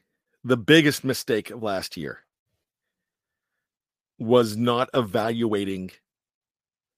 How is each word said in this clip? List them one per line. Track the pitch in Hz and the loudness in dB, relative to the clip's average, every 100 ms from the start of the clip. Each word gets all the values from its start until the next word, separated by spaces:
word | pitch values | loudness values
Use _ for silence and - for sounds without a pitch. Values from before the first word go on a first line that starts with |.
| _ _ _ _ | _ _ _ _
the | 123 123 | -2 0
biggest | 101 160 147 - | 6 6 6 0
mistake | 131 120 - 110 - | -4 -4 -4 -4 -4
of | 117 | -8
last | 110 95 - 90 | -6 -6 -8 -10
year | 69 - _ _ _ _ _ _ _ _ _ _ _ _ _ _ _ _ _ _ _ - | -12 -12 _ _ _ _ _ _ _ _ _ _ _ _ _ _ _ _ _ _ _ -6
was | 113 123 113 107 | 2 4 4 0
not | 120 120 131 | 0 0 0
evaluating | 135 107 113 117 117 113 101 98 95 92 - _ _ _ _ _ _ _ _ _ | -2 -2 -2 -2 -2 -2 -2 -4 -6 -10 -16 _ _ _ _ _ _ _ _ _